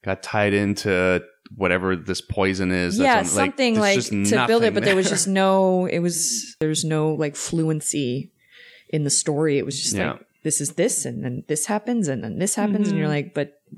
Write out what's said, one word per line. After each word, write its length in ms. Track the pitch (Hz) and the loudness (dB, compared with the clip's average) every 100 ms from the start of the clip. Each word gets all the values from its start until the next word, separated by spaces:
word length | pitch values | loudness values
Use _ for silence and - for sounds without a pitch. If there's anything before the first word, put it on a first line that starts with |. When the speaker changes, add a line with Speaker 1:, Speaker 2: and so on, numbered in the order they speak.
Speaker 1:
got 180 | 98 95 | -6 -6
tied 320 | - 107 104 | -4 0 2
into 640 | 101 101 101 107 92 92 90 - _ - - | 2 0 0 0 2 2 2 -2 _ -20 -4
whatever 400 | 95 90 95 92 | 0 0 0 -2
this 240 | 85 90 | -2 -6
poison 500 | - - 95 95 92 | -4 0 0 2 0
is? 260 | 92 90 202 | 0 0 2
Speaker 2:
Yeah, 200 | 277 233 | 4 4
Speaker 1:
That's 140 | - | 2
on, 40 | 202 | 0
like, 120 | - | 0
Speaker 2:
something, 220 | - 254 | 0 2
Speaker 1:
there's 80 | 220 | 2
Speaker 2:
like, 120 | 208 196 | 2 2
Speaker 1:
just 140 | 190 | 0
Speaker 2:
to 360 | 208 202 214 220 | 0 2 2 4
build 160 | 233 | 4
it, 40 | 226 | 2
Speaker 1:
nothing 80 | |
Speaker 2:
but 100 | 208 | 2
there 100 | 202 | 2
was 120 | 190 190 | 2 2
Speaker 1:
there. 80 | |
Speaker 2:
just 120 | 196 196 | 0 0
no, 600 | 190 190 190 190 185 185 | 2 4 4 4 2 0
it 120 | 170 | 0
was, 560 | 175 170 - - - - | -2 -2 -2 -4 -8 -4
there's 240 | 156 156 | -2 0
no, 280 | 160 156 156 | 0 0 0
like, 200 | 151 151 | 0 -4
fluency 960 | 143 - 165 160 156 - - 131 127 - _ _ - - - - | -6 -4 -2 0 0 -2 -2 -2 -4 -8 _ _ -20 -20 -20 -6
in 120 | 156 | -2
the 80 | 143 | 0
story. 480 | - - 143 156 139 | 0 0 0 2 2
It 60 | 123 | 0
was 160 | 135 | -4
just 140 | - 101 | -4 -2
Speaker 1:
Yeah. 160 | 82 | -2
Speaker 2:
like, 140 | - - _ 156 | -4 -14 _ -4
this 140 | - | -2
is 60 | 143 - | -2 0
this, 240 | 165 - | 0 0
and 180 | 135 120 | -4 -6
then 180 | 127 123 - | -6 -6 -4
this 180 | 156 - | -4 -2
happens, 400 | 208 226 240 170 | -4 -2 -2 0
and 140 | 131 | -2
then 140 | 110 101 | -4 -4
this 160 | 190 | -2
happens, 340 | - 208 202 202 | 0 0 2 2
and 80 | 160 | 0
you're 120 | 151 | 0
Speaker 3:
Mm-hmm. 180 | 147 139 | -2 -2
Speaker 2:
like, 80 | |
"But 140 | 151 143 - _ | -4 -6 -8 _